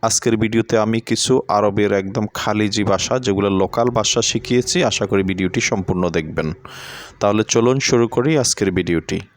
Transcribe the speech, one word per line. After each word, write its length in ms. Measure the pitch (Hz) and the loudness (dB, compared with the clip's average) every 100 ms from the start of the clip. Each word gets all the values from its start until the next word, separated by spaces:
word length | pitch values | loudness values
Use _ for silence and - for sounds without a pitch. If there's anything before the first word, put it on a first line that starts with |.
আজকের 320 | 113 - 123 113 | 0 0 0 0
ভিডিওতে 380 | 110 110 110 113 | 2 0 2 2
আমি 200 | 107 113 | 2 -2
কিছু 320 | - 113 - 127 - | -2 -4 2 0 2
আরবের 420 | 104 104 101 104 | 2 2 2 2
একদম 320 | 101 95 113 104 | 0 -2 -4 -4
খালিজি 500 | - - 107 107 104 | -4 -2 0 0 0
ভাষা, 300 | 101 95 - 131 | 0 0 0 -2
যেগুলো 300 | 123 98 101 | 0 0 2
লোকাল 380 | 95 95 - 120 | 2 0 2 0
ভাষা 300 | 123 107 - | 0 0 0
শিখিয়েছি, 560 | - 120 - 123 123 175 | 0 -4 0 0 0 0
আশা 200 | 180 - 101 | 0 -2 0
করি 160 | 98 | 0
ভিডিওটি 380 | 95 92 92 92 | 0 0 0 0
সম্পূর্ণ 420 | - 104 92 92 90 | -2 -2 -2 0 0
দেখবেন। 380 | 85 78 - 78 - - - - - - - | 0 -4 -4 -4 -6 -14 -18 -18 -18 -18 -2
তাহলে 240 | 101 107 | 0 2
চলুন 320 | 110 117 117 135 | 2 2 4 2
শুরু 260 | - 123 117 | 2 2 2
করি 220 | 120 131 156 | 2 0 2
আজকের 320 | 120 - 98 | 0 0 0
ভিডিওটি। 460 | 90 87 85 - 85 - | 0 0 -2 -2 -8 -8